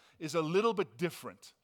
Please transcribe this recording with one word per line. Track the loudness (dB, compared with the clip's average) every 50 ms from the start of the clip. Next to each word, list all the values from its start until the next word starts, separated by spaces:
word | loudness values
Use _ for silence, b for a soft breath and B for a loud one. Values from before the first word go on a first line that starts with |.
| b b b b
is | -6 -2 0
a | 0
little | 2 2 4 4 4 4 2
bit | 2 -2 -4 -4
different. | -4 -4 -4 -4 -6 -12 -12 -12 -14 -18 -20 -20 _